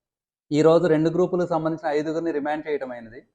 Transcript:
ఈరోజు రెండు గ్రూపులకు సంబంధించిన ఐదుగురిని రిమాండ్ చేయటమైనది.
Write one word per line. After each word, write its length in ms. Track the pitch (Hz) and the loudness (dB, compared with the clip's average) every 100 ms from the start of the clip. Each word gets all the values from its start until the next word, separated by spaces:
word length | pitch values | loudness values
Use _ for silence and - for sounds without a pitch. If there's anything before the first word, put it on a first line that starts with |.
| _ _ _ _ - | _ _ _ _ -4
ఈరోజు 360 | 147 156 165 170 | 4 6 6 4
రెండు 240 | 156 160 | 2 2
గ్రూపులకు 400 | 165 180 180 170 | 0 0 0 -2
సంబంధించిన 380 | 160 160 160 165 | -2 -2 -4 -2
ఐదుగురిని 420 | 147 151 156 165 | -2 -2 -4 -4
రిమాండ్ 320 | 147 143 156 | -4 -4 -6
చేయటమైనది. 560 | 156 147 131 120 113 123 - | -4 -6 -6 -12 -16 -20 -20